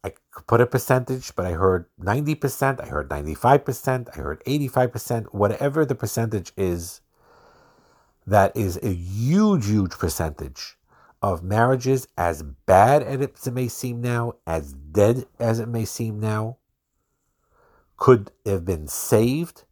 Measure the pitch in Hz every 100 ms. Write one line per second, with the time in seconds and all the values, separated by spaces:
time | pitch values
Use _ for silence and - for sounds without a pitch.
0 | 92 - _ - - 113 120 123 - 127
1 | 123 131 - - 90 82 95 90 85 _
2 | 90 120 147 151 139 - 135 131 - 73
3 | 69 71 73 78 120 139 - 127 - 131
4 | 120 - 73 78 - 147 135 131 127 113
5 | - 120 - 101 104 117 143 151 147 131
6 | 110 - 113 107 - - 95 87 85 -
7 | _ _ _ _ _ _ _ _ _ _
8 | _ _ - 101 95 - 98 85 110 87
9 | 87 98 123 185 214 185 104 107 92 -
10 | 87 - 82 73 69 65 - _ _ _
11 | _ _ 101 85 90 107 123 131 123 131
12 | - - 87 80 76 69 - 92 110 147
13 | 135 139 139 _ 135 123 123 - 127 120
14 | 120 120 117 - - 82 73 69 73 78
15 | 104 127 - _ 117 113 113 117 107 -
16 | 113 107 110 107 110 127 _ _ _ _
17 | _ _ _ _ _ _ _ _ _ _
18 | - 120 101 _ 107 98 85 85 76 -
19 | - 107 120 139 170 - _